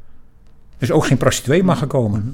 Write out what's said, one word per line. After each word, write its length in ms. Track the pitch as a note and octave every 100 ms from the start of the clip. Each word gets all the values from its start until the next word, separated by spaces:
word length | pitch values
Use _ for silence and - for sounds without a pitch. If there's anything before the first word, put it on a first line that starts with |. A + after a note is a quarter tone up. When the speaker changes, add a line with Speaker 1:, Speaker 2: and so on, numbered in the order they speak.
| - - - - - - - -
Speaker 1:
Dus 140 | A#2+
ook 140 | D#3 -
geen 120 | C3
prostituee 460 | D3 - - E3
mag 180 | F#3 D#3
er 60 | C#3
komen. 320 | C#3 A2 G#2
Speaker 2:
Mhm. 100 | A2+